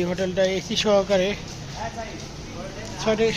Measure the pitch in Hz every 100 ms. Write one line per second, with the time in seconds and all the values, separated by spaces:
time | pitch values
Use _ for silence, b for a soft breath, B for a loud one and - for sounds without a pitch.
0 | 175 180 190 180 190 190 - 214 214 202
1 | 196 196 185 202 - - - - 226 226
2 | 226 214 - - - - - - - -
3 | 220 214 226